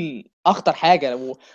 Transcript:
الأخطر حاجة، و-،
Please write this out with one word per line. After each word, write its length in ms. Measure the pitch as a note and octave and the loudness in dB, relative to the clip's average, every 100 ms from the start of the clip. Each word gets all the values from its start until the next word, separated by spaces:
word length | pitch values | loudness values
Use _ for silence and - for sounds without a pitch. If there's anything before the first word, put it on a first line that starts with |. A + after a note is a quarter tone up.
| E3 B2 - _ F3 | -2 -10 -16 _ 0
الأخطر 280 | G3+ F3 | 2 0
حاجة، 420 | D3 D#3+ F3+ C#3 B2 | 0 2 2 2 -4
و-، 160 | C3 - _ | -8 -12 _